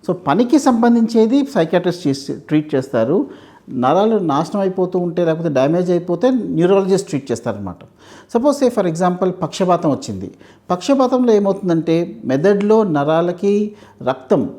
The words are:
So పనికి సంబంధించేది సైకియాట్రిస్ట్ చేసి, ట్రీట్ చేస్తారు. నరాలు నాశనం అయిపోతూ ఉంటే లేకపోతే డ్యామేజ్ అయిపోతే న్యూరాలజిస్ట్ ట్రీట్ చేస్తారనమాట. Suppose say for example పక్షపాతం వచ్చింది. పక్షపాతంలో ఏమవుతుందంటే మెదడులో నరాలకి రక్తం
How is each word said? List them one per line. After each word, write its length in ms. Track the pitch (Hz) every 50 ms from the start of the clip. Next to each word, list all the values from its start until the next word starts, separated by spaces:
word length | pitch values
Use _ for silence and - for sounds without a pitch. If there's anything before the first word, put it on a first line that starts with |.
| - -
So 40 | 135
పనికి 460 | - - 165 175 196 247 240 - 294
సంబంధించేది 880 | - 277 247 226 233 240 233 233 226 220 - 226 220 226 254 285 285 277 -
సైకియాట్రిస్ట్ 520 | 202 165 165 - 180 175 185 175 - -
చేసి, 260 | 143 135 139 - - 139
ట్రీట్ 420 | - - - 156 151 151 151 -
చేస్తారు. 520 | 135 131 - - 120 113 120 151 214 285 - - - - - - - _ -
నరాలు 480 | 135 131 123 127 156 185 202 220 226 208
నాశనం 420 | 185 160 139 143 170 170 - 202
అయిపోతూ 380 | 196 190 185 196 180 175 185 180
ఉంటే 260 | 175 175 165 175 175
లేకపోతే 240 | 165 160 160 165 170
డ్యామేజ్ 420 | 143 127 131 143 165 180 180 180
అయిపోతే 400 | 180 175 170 175 175 170 247 254
న్యూరాలజిస్ట్ 800 | 262 247 202 - - 156 165 180 202 196 190 185 196 185 - -
ట్రీట్ 240 | - 139 - - 120
చేస్తారనమాట. 440 | 110 - 123 107 101 101 95 85 - - - _ _ - - - - - _ -
Suppose 280 | 233 233 294 277 285 269
say 140 | 247 240 226
for 140 | 190 180 160
example 380 | 160 185 180 180 175 190 185
పక్షపాతం 600 | 180 - 170 151 - - 190 175 175 165 170 156
వచ్చింది. 400 | 135 - - - 104 95 92 92 - _ - - - _ _ _
పక్షపాతంలో 640 | 180 180 - - 277 269 262 247 254 254 254 240 220
ఏమవుతుందంటే 840 | 208 202 196 190 190 - 180 170 165 156 165 165 165 175 - - - -
మెదడులో 580 | 127 127 139 156 196 208 196 202 208 220 226 214
నరాలకి 920 | 196 151 143 143 147 160 165 170 175 175 175 196 202 202 208 208 214 - - - - - _ 127
రక్తం 480 | 127 131 - - - 214 - 226 - -